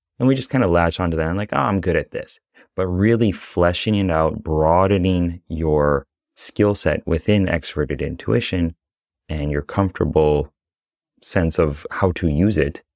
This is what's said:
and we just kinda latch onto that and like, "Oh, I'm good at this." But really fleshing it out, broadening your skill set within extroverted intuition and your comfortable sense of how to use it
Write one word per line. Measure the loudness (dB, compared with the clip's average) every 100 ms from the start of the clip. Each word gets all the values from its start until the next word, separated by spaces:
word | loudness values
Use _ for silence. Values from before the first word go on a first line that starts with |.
| _ -2
and | 0
we | 0
just | 0
kinda | 0 2
latch | 4 2 0
onto | -2 0
that | -2
and | -2
like, | -4
"Oh, | -2
I'm | 0 0
good | 0 -2
at | -2
this." | -8 -12 -18 _ _ _ -6
But | -4
really | 2 2 4 2
fleshing | -2 -6 0 2 2 0 0
it | 2
out, | 2 0 -2
broadening | -4 0 4 4 4 2 2 2 0 -4 -8
your | -4 0 2 2 0 -4 _ _ -12
skill | -8 0 0
set | 2 -2 -2 -2
within | -4 0 0 2
extroverted | -2 -4 -6 -4 -4
intuition | -6 -8 -2 -2 0 -2 -2 -4 _ _ _ _ -10
and | -6 -4
your | -4
comfortable | -4 -2 -2 0 0 2 2 2 -2 _ _ _ _ _ _ _
sense | -4 -2 0 2
of | 0 -2 -10
how | -2 -2
to | 0 0
use | 2 2 2
it | -2 -4 _